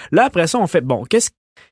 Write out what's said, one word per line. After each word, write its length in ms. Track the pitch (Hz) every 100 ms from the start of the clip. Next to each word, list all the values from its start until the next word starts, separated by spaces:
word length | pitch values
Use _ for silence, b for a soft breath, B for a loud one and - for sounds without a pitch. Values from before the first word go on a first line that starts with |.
| B
Là, 100 | 165
après 240 | 254 180 165
ça, 100 | 247
on 100 | 190
fait, 120 | 175
bon, 240 | 131 120
qu'est-ce, 280 | 120 226 - _ _ _ b